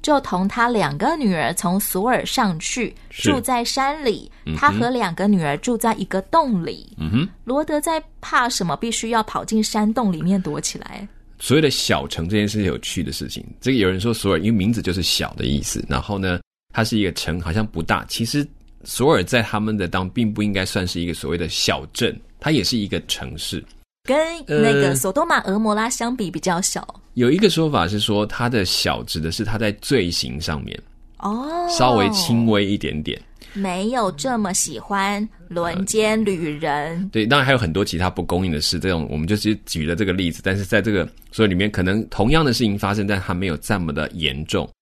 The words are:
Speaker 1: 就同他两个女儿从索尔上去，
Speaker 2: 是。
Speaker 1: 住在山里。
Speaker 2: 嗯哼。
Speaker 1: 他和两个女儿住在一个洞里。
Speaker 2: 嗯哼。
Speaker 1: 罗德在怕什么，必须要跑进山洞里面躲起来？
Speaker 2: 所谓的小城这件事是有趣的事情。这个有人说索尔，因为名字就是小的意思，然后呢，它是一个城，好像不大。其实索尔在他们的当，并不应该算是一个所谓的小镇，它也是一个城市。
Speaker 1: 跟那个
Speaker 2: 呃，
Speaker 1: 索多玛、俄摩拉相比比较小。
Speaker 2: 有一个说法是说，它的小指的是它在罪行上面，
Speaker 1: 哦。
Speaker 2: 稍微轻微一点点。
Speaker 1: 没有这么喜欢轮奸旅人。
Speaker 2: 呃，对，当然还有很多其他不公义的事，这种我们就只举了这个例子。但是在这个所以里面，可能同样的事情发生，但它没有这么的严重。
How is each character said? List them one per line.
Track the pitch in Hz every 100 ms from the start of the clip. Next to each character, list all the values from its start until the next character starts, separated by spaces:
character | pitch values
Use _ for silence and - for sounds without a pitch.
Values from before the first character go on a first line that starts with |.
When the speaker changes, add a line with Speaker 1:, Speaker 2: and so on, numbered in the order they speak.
Speaker 1:
就 | - 285
同 | 269 180 196
他 | 247 240
两 | 233 156 143
个 | 262 330
女 | 240
儿 | 175 131
从 | 175 175 185
索 | - 185 220
尔 | 247 -
上 | - 220 160
去， | - - 214 - -
Speaker 2:
是。 | - -
Speaker 1:
住 | 277
在 | - 247
山 | 233 - 269 302
里。 | 269 170 - -
Speaker 2:
嗯 | -
哼。 | 78
Speaker 1:
他 | -
和 | 202 240
两 | 254 202
个 | 165 196
女 | 202
儿 | 151 143
住 | - 233
在 | 226
一 | 220
个 | 190 190
洞 | 190 330 294 202 160
里。 | 87 - -
Speaker 2:
嗯 | 78
哼。 | 107 180 -
Speaker 1:
罗 | - 269
德 | 311 302
在 | 311 320 311 -
怕 | - 302 240
什 | - 175
么， | 143
必 | 233
须 | 220 226
要 | 226
跑 | 220 -
进 | - 220
山 | 214 220 208
洞 | 226 220
里 | 165
面 | 165 196
躲 | 180 147
起 | - 147
来？ | - - 202 - - -
Speaker 2:
所 | -
谓 | 139
的 | 151
小 | - - 90 71
城 | - 82
这 | 104
件 | 104
事 | 107
是 | 95
有 | 64
趣 | - -
的 | 78
事 | - 73
情。 | - - -
这 | 123
个 | 131
有 | 95
人 | 95
说 | 110
索 | 110 98
尔， | 85
因 | 98
为 |
名 | 113 92
字 | 110
就 | 90
是 | 92
小 | 82 - 78
的 | - 62
意 | 71
思， | - - -
然 | 65
后 | - 101
呢， | 95 87 - _ _
它 | -
是 | 113 113
一 |
个 | 98
城， | 80 - 85
好 | 85
像 | 87 87
不 | -
大。 | 80 104 -
其 | -
实 | 117 147 143 - - -
索 | - - 131
尔 | 143
在 | 90 123
他 | 104 110
们 | 107 107
的 | 87
当， | 92 92
并 | 107 113
不 | 107
应 | 104
该 | 98 92
算 | 104 90
是 | 87
一 | 85
个 |
所 | 78 -
谓 | 85
的 | 87
小 | - - 78 69
镇， | - 113 - - -
它 | -
也 | 156
是 | - 123
一 | 98
个 | 87 -
城 | - 65 80
市。 | - 87 - - _ _
Speaker 1:
跟 | - 277 320 330 277
那 | 151 -
个 | 143 139
Speaker 2:
呃， | 135
Speaker 1:
索 | 185
多 | 190
玛、 | 311 220
俄 | 185 196
摩 | 220
拉 | 208 226
相 | - 233 254
比 | 190
比 | 165
较 | 185 175
小。 | 190 - - - -
Speaker 2:
有 | - 123
一 | 165
个 | 208
说 | - 160
法 | 135 85
是 | 104
说， | 101 104 104
它 | - 120
的 | 123
小 | 104 - 90 62
指 | 60 85
的 | 80
是 | -
它 | 104 110
在 | 110 101
罪 | - 135 90
行 | 85 65 64
上 | 85 76
面， | - - - - - -
Speaker 1:
哦。 | 196 220 277 339 349
Speaker 2:
稍 | 339 -
微 | 208 98
轻 | 208 175 117 117
微 | 104 101
一 | 101
点 | 73 76
点。 | 76 60 - - -
Speaker 1:
没 | 202 190 180 208
有 | 254 202
这 | 147 269 240
么 | 202
喜 | 185 - 120
欢 | - 202 196 202 214 - -
轮 | 170 170 170 190
奸 | 220 214 220
旅 | 214 185 160
人。 | 147 156 143 147 170
Speaker 2:
呃， | 196
对， | 110
当 | 110 143
然 | 131
还 |
有 | 131
很 | 92
多 | 80
其 | 107 82
他 | 90
不 | 90
公 | 85 87
义 | 95
的 | 76
事， | - 85
这 | 82
种 | 85 73
我 | 76
们 |
就 | 82 104
只 | 107 107 -
举 | 82 76
了 |
这 | 85
个 | 101
例 | 92 87
子。 | 80
但 | - 95
是 |
在 | 95 110
这 | 104
个 | 101 78 - -
所 | - 107
以 |
里 |
面， | 90 104
可 | 104
能 | 90 101 110
同 | - 113
样 | 156
的 | 151
事 | 117
情 | 117 101
发 | 98
生， | 104 101
但 | 98
它 | 90
没 | 90 95
有 | 76
这 | - 104
么 | 85
的 | 73 76
严 | 90 78 67 78
重。 | 101 67 _